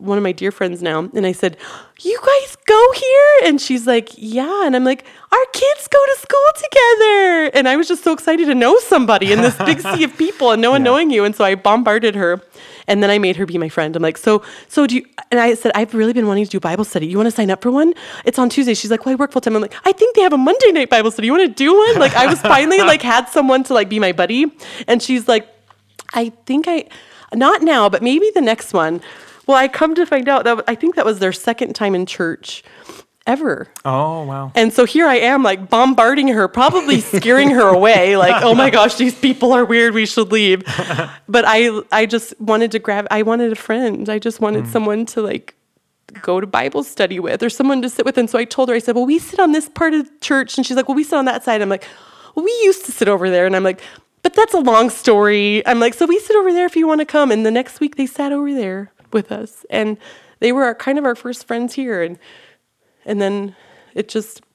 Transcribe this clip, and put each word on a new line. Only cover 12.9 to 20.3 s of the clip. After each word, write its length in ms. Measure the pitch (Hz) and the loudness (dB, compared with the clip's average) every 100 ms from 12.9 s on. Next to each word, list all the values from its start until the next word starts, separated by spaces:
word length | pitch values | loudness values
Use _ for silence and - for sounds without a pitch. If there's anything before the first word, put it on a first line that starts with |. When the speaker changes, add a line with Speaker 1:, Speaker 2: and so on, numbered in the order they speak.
| 202 | 0
Speaker 1:
then 60 | 202 | 2
I 80 | 208 | 2
made 160 | 190 175 | 0 -2
her 80 | 180 | -4
be 120 | 175 | -4
my 100 | 160 | -4
friend. 260 | 170 156 160 | -4 -4 -2
I'm 60 | |
like, 160 | 160 160 | -4 -2
"So, 240 | 220 214 - - - | 0 0 -2 -18 -6
so 200 | - 277 | -2 0
do 80 | 240 | -2
you," 100 | - - - | -6 -18 -4
and 80 | 240 | 0
I 140 | 233 | 2
said, 180 | 233 233 202 | 0 -2 -2
"I've 180 | 220 | -2
really 200 | 226 220 | -2 0
been 140 | 247 208 | 0 0
wanting 180 | 196 208 | -2 -2
to 40 | |
do 80 | 196 | -4
Bible 240 | 170 180 | -4 -4
study. 220 | 214 175 160 | -4 -6 -4
You 100 | 196 | -2
wanna 140 | 226 | -2
sign 200 | 220 196 | 0 -2
up 100 | 190 | -2
for 100 | 240 | -2
one? 220 | 269 320 - - - 240 | 0 0 -2 -10 -6 -4
It's 140 | 262 | 0
on 100 | 247 | 0
Tuesday." 240 | 285 247 | 0 0
She's 180 | 214 214 | -2 -2
like, 140 | 226 262 | -4 -2
"Well, 80 | |
I 20 | 262 | -4
work 160 | 277 | -2
full 100 | 262 | -2
time." 140 | 233 220 | -2 -2
I'm 60 | |
like, 140 | 208 - 381 | -4 -4 -4
"I 60 | |
think 220 | 381 466 453 | 0 2 4
they 60 | |
have 120 | 370 | 2